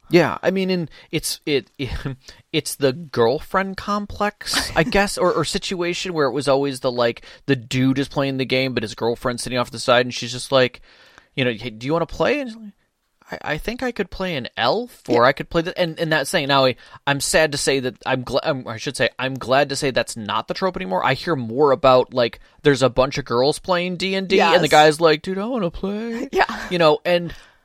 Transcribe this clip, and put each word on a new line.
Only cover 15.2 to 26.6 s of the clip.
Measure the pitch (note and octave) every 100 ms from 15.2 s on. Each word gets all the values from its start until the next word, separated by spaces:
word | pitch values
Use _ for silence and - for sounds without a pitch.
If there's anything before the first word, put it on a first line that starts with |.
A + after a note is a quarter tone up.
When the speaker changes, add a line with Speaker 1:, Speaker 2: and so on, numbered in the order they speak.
Speaker 2:
Yeah. | A#2+
Speaker 1:
I |
could | C#3+ D#3
play | E3+
the," | E3 -
and, | F3 D#3+
and | E3
that's | D#3 C#3
saying, | F3+ C#3
now, | C#3 C3
I, | A#2+ - - -
I'm | C#3
sad | - F3+ D#3+
to | C#3+
say | - C#3
that, | B2+ A2 -
I'm | C3 B2
gl-, | B2+
I'm, | D3+ C3+ A#2+
I | A2+
should | - -
say, | A#2+ -
I'm | C3 C3
glad | A2 C3 C#3+
to | C#3
say | C#3+
that's | B2 A#2 -
not | G#2 G#2+ -
the | F3+
trope | F#3+ F#3
anymore. | F#3 F#3 -
I |
hear | C3+ - D3+
more | A#2 A#2 D3
about, | B2+ C3+ B2+ A#2+
like, | B2+ A#2+ - - _
there's | D3 C3+
a | C3
bunch | A#2+ C3 C#3+
of | -
girls | A#2+ C3+ D3+
playing | - F3 F3+ F3
D | F#3 F#3+
and | F#3+
D, | F#3+
and | E3+ E3+
the |
Speaker 2:
Yes. | D#3
Speaker 1:
guy's | D#3 D#3 D3+
like, | E3 D#3
"Dude, | F#3+ F#3+
I | G#3+
wanna | B3+ F3
play." | - F#3+ G#3 A#3 A#3 C4+
Speaker 2:
<laughs> |
Yeah. | F#3 - -